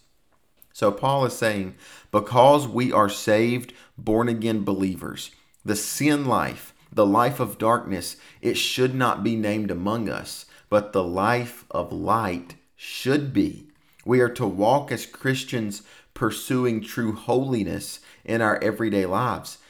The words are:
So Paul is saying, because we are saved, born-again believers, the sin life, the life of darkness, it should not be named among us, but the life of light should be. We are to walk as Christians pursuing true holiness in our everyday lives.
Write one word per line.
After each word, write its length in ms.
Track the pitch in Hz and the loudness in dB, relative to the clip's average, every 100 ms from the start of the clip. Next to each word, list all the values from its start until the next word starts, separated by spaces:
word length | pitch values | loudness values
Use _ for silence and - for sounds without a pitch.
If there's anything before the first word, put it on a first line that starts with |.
| _ _ _ _ _ _ _ | _ _ _ _ _ _ _
So 200 | - 107 | -2 0
Paul 320 | 101 131 139 | 0 0 2
is 80 | 127 | 0
saying, 420 | 120 110 104 92 - - - - | 0 -2 0 -4 -10 -20 -20 -2
because 560 | 104 - 120 131 147 127 | -2 4 6 8 8 2
we 240 | 110 127 | -2 2
are 160 | 104 104 | 4 2
saved, 640 | - - 107 117 123 - - - - | 2 2 4 4 0 -6 -18 -20 -8
born-again 640 | 101 110 120 113 113 110 | 0 2 2 0 -2 -2
believers, 680 | 98 98 95 87 82 - - - _ _ | -2 0 -2 -4 -10 -12 -14 -18 _ _
the 100 | 101 | -4
sin 500 | 104 - - 143 147 | -4 -4 -2 0 2
life, 480 | 139 104 69 - - - _ | 2 0 0 -6 -16 -20 _
the 140 | - | 2
life 340 | 101 107 120 127 | 4 4 2 0
of 200 | 123 - | -6 0
darkness, 580 | 110 120 117 92 - - - - | 2 2 0 -6 -8 -12 -20 -6
it 160 | 117 104 | -2 0
should 380 | - - 127 | -2 0 0
not 280 | 131 120 - | 2 0 0
be 140 | 104 113 | -2 0
named 340 | 104 107 101 | 0 -2 -2
among 380 | 87 95 117 98 | -4 -2 -2 -4
us, 380 | 55 - - - - _ | -6 -10 -14 -16 -20 _
but 240 | 104 104 | 0 2
the 100 | 98 | -2
life 600 | 87 90 104 123 120 - - | -2 0 0 0 -2 -12 -8
of 220 | - 85 | -6 -4
light 640 | - 98 113 104 87 - - _ _ | -4 0 2 2 -4 -8 -20 _ _
should 540 | - - 123 143 139 | -14 -6 0 0 0
be. 340 | - - - - _ _ _ - | 0 0 -2 -16 _ _ _ 0
We 140 | 127 | 4
are 100 | 123 | 4
to 160 | 120 110 | 0 -4
walk 440 | 92 104 139 135 | 0 2 2 0
as 140 | 120 | -6
Christians 800 | - - 135 131 - 123 107 101 - - _ | -8 -6 -2 -2 -2 -4 -4 -8 -16 -20 _
pursuing 640 | - 110 107 - 127 123 113 | -4 -4 -2 -2 0 0 -2
true 320 | 104 - 113 | -4 -4 -4
holiness 880 | 101 - 123 135 120 90 85 - - - - | -4 0 0 0 -2 -2 -4 -8 -14 -20 -14
in 160 | - 113 | -4 0
our 160 | 110 - | 0 0
everyday 420 | 107 110 113 101 | 0 0 0 0
lives. 540 | 92 98 123 92 - - | 0 0 -2 -4 -8 -18